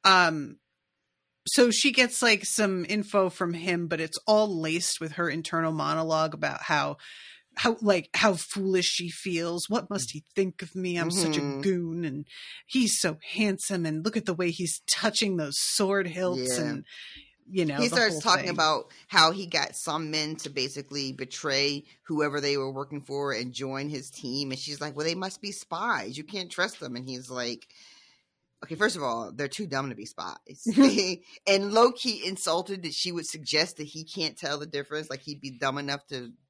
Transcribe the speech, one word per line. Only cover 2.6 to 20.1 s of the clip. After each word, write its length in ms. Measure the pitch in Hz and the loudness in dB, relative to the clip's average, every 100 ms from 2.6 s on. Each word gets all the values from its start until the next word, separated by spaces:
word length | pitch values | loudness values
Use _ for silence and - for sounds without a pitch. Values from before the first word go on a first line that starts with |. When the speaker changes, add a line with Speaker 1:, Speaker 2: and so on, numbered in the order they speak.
| 208 185 175 | 2 2 0
Speaker 1:
info 400 | 208 202 208 185 | -2 2 2 2
from 240 | - 175 | 0 -4
him, 360 | 170 175 175 170 | -2 0 0 0
but 120 | 165 | -2
it's 180 | 160 - - | -2 -2 4
all 340 | 214 214 175 | 4 4 0
laced 400 | 160 165 - - | -2 -2 -2 -2
with 120 | 160 | -6
her 160 | 151 170 | -2 -2
internal 440 | 156 160 165 160 | -2 -2 0 0
monologue 640 | 156 147 156 160 160 160 | 0 0 0 2 2 0
about 280 | 151 151 - | -2 -4 -4
how, 360 | - 151 143 147 - - - - _ - | 0 0 0 -6 -14 -18 -20 -20 _ 0
how, 200 | 240 226 | 0 2
like, 280 | 208 185 - | 2 2 2
how 200 | - 220 | 2 4
foolish 520 | 180 - 202 190 185 175 | 2 -2 -2 2 2 2
she 240 | - 175 | -2 -4
feels. 580 | - 196 170 170 170 - | -6 -4 -2 -2 -4 0
"What 220 | 214 185 | -2 0
must 200 | 202 - | -4 -4
he 120 | 151 _ | -8 _
think 280 | - 190 - | 0 0 -2
of 120 | 170 | -10
me? 220 | 185 185 175 | -4 -2 0
I'm 140 | 165 | 0
such 260 | 185 165 151 | 2 2 2
a 40 | |
Speaker 2:
Mm-hmm. 200 | 143 139 | 0 0
Speaker 1:
goon, 420 | 196 180 165 170 | 0 0 -2 -4
and 220 | 160 139 147 - - - - | -4 -4 -10 -14 -16 -18 -4
he's 320 | 262 226 - | 0 2 2
so 180 | 180 156 - | 0 -2 -8
handsome, 500 | - 214 190 - 190 165 | 0 0 0 -2 -2 0
and 180 | 156 | 0
look 120 | 185 220 | -2 -2
at 80 | - | -2
the 80 | |
way 160 | 170 175 | 0 -2
he's 300 | 165 170 - - | 0 -4 -4 0
touching 460 | - 220 208 208 180 | 2 2 2 0 0
those 200 | 147 143 | -2 0
sword 480 | - - 196 196 175 | 0 2 2 2 0
hilts," 500 | 165 185 131 127 123 | -2 -2 0 0 0
Speaker 2:
Yeah. 60 | |
Speaker 1:
and, 200 | - 143 - - - - - _ - | -2 -4 -10 -18 -18 -18 -20 _ -4
you 140 | 185 160 | 0 0
know, 100 | 143 | 2
Speaker 2:
He 120 | 240 | 2
Speaker 1:
the 80 | 247 | 4
Speaker 2:
starts 180 | 226 | 2
Speaker 1:
whole 60 | 160 | 2
Speaker 2:
talking 220 | 185 175 175 | 4 4 2
Speaker 1:
thing. 80 | |
Speaker 2:
about 300 | 175 156 147 - - _ | 2 2 2 -2 -20 _
how 240 | 196 160 | 6 6
he 140 | 190 175 | 4 -2
got 280 | 170 - - | -2 -2 -4
some 340 | - 151 156 | -4 -2 -2